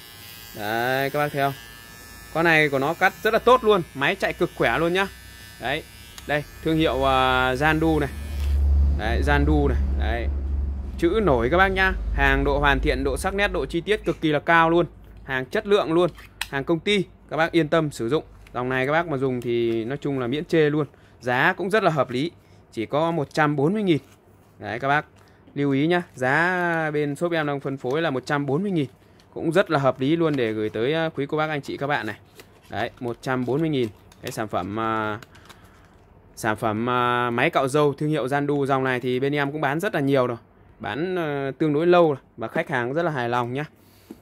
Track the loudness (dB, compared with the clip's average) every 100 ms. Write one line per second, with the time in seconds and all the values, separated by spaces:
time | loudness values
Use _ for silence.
0 | -20 -20 -20 -20 -16 -8 -4 -2 0 0
1 | -2 -2 -2 0 -2 -2 -12 -20 -20 -20
2 | -20 -20 -8 0 4 4 4 2 -2 2
3 | 0 0 0 2 4 6 6 2 2 -2
4 | -2 0 -4 -2 -4 0 0 2 0 0
5 | -2 -6 -20 -20 -20 -8 -6 -6 -8 -18
6 | -20 -14 -4 -4 -4 -6 -2 2 2 2
7 | 2 4 4 4 2 2 2 2 2 2
8 | -2 -6 -8 -4 0 2 4 4 4 2
9 | 0 0 2 4 4 4 2 0 0 -2
10 | -2 -2 -4 -4 -4 -4 -4 -6 -8 -2
11 | 0 2 4 4 4 2 2 2 0 0
12 | -2 2 4 4 2 2 4 4 2 0
13 | -2 -2 -2 0 0 -2 -4 -4 -2 -2
14 | -2 -2 0 0 4 6 6 4 2 -4
15 | -20 -18 -8 -6 -4 -4 2 2 4 2
16 | 2 -2 -18 -14 -8 -6 -2 -2 2 0
17 | -2 -8 -8 -2 2 2 2 2 0 -4
18 | -2 -2 -4 -16 -10 -6 -2 -2 0 0
19 | 0 -2 -2 -2 -2 0 0 -2 -4 -6
20 | -4 -4 -2 -4 0 2 2 2 -2 -8
21 | -20 -10 -2 2 2 0 0 2 2 2
22 | 0 -2 -4 -8 _ -20 -14 -10 -4 -2
23 | -2 -2 -4 0 0 2 0 2 2 0
24 | -2 -18 _ -20 _ -14 -8 -4 0 0
25 | -2 -12 -20 -20 -12 -4 0 2 2 0
26 | -2 -4 0 2 2 0 0 0 -2 -2
27 | -2 -2 -2 -2 -2 -4 -6 -6 -2 0
28 | 0 -2 -2 -2 0 -2 0 -2 -2 -8
29 | -20 -20 _ -6 0 0 2 2 2 0
30 | 0 0 0 0 -2 -2 -4 -2 -2 -2
31 | -4 -4 -4 -4 -2 -4 -8 -6 -4 -2
32 | -4 -10 -16 -20 -20 -20 -10 -6 -6 -6
33 | -10 -8 -4 -4 -2 -2 0 0 -2 -6
34 | -20 -14 -10 -8 -6 -4 -4 -4 -2 -2
35 | -4 -6 -12 -20 -20 -20 -20 -20 -20 _
36 | _ -20 -20 -6 -4 -2 -2 -2 -2 0
37 | 2 0 0 0 0 0 0 2 2 0
38 | -2 -2 -2 -2 0 -2 0 0 0 -2
39 | -2 -2 0 0 -2 -2 -2 -2 -2 -2
40 | 2 2 2 -4 -14 _ -20 -12 -8 -4
41 | -4 -4 -4 -4 -6 -2 0 2 4 6
42 | 6 2 -8 -12 -6 -6 -2 -2 -2 -2
43 | -2 -2 -2 -2 -2 -6 -8 -14 _ _
44 | -20 -10